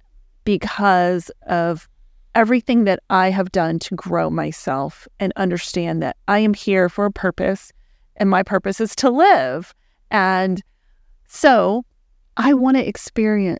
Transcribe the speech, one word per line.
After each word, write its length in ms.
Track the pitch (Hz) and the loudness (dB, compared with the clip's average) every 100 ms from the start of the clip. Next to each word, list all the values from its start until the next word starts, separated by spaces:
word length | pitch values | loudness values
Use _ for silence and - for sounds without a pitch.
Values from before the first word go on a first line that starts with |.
| _ - _ _ - | _ -20 _ _ -2
because 840 | 202 214 - 202 180 175 180 - - - | -2 -4 -2 2 2 2 -2 -6 -14 -6
of 400 | 175 170 160 - _ - _ _ 233 | -2 -2 -4 -10 _ -20 _ _ 0
everything 500 | 220 247 - 240 202 | 2 2 2 2 2
that 140 | 185 - | 0 0
I 200 | 190 185 | 0 2
have 220 | 190 185 | 0 -2
done 280 | 190 165 165 | -2 0 -2
to 160 | - 170 | -6 -10
grow 340 | 180 170 165 | -4 -2 -2
myself 800 | 156 156 156 - 135 139 - - - | -4 -6 -8 -6 -4 -6 -10 -20 -6
and 140 | 190 - | -6 -2
understand 640 | 190 175 - 190 170 165 | -2 -4 -6 -6 -4 -4
that 160 | 135 - - | -6 -6 -2
I 120 | 208 | 0
am 140 | 214 | 2
here 360 | 202 - 190 180 | 0 0 0 0
for 160 | - 202 | 0 -4
a 60 | |
purpose, 600 | - 185 - - 196 - _ _ _ _ - | -2 -6 -2 -4 -4 -8 _ _ _ _ -4
and 140 | 196 | 0
my 140 | 185 | 0
purpose 360 | 196 196 196 196 | 0 -2 -2 -4
is 160 | 226 - | -6 -2
to 120 | 269 | 0
live. 640 | 247 381 349 131 139 185 _ _ _ - | 4 6 4 2 -6 -10 _ _ _ -4
And 520 | 214 190 185 190 185 - _ _ _ _ _ _ | 0 0 0 0 -4 -8 _ _ _ _ _ _
so 580 | - 294 233 180 220 - _ _ _ _ - | 2 4 6 2 -2 -6 _ _ _ _ -2
I 160 | 262 | 2
wanna 260 | 269 262 214 | 2 2 0
experience, 800 | - - - - 214 214 185 | -2 -8 -8 -2 0 0 0